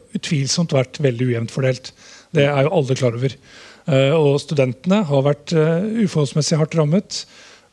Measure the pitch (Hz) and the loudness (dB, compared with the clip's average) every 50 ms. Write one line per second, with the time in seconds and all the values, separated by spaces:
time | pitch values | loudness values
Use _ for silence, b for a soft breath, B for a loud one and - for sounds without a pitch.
0 | - _ - - - - 170 139 135 123 - 175 170 - - 135 123 - - - | -20 _ -10 -10 -6 -4 -4 -4 -2 -2 -2 -2 -2 0 0 0 0 -2 -6 -2
1 | 147 131 117 117 127 127 120 117 117 113 - 143 131 131 127 123 - - - B | -2 -2 0 0 -2 -2 -2 -2 -4 -6 -6 -2 -2 -2 -2 -2 -8 -20 -20 B
2 | B B B B B B - 156 139 143 147 139 135 - 196 170 135 123 131 - | B B B B B B 0 2 2 2 2 2 0 2 2 0 0 0 -2 0
3 | 131 120 110 120 131 135 - - B B B B B B B B B - 135 135 | 0 -2 -2 0 -4 -4 -6 -6 B B B B B B B B B 0 2 2
4 | 135 139 160 165 151 143 139 143 - - 160 139 131 127 117 - - 180 196 214 | 4 4 2 4 4 2 2 0 -2 -2 0 2 2 0 0 -4 -2 0 0 2
5 | 196 139 143 135 131 143 147 - - - 170 156 151 165 165 170 202 220 220 233 | 2 2 0 2 2 2 0 -2 -4 -2 0 0 2 2 0 0 -2 -4 -2 -2
6 | 214 156 - 160 143 131 - 156 139 - 170 147 156 - - 165 151 147 165 208 | -2 0 0 -2 -2 0 0 -2 0 0 0 0 0 0 0 0 0 2 2 0
7 | - - - - - B B B B B B B B B | -2 -2 -12 -12 -12 B B B B B B B B B